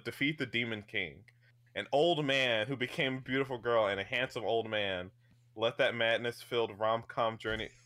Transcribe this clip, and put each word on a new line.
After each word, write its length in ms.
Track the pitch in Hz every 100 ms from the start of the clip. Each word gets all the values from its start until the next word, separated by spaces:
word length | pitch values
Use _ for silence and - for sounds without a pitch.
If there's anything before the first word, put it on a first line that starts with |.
defeat 340 | 117 - 139 156
the 60 | 123
Demon 380 | 117 117 107 101
King. 340 | 104 85 71 - _ _ _ _ -
An 120 | 104
old 320 | 139 170 156 139
man 420 | 135 131 110 113
who 80 | 127
became 420 | 123 - 135 131
a 40 |
beautiful 360 | 127 131 135 120
girl 300 | 117 117 101
and 120 | 98
a 40 |
handsome 400 | 95 123 131 127
old 260 | 101 113 110
man. 400 | 107 98 92 92 _ _ - _ 110
Let 220 | 117 -
that 180 | 123 117
madness-filled 840 | 113 113 120 - - 120 110 101
rom-com 580 | 110 113 113 - 113 110
journey. 320 | 110 110 104 -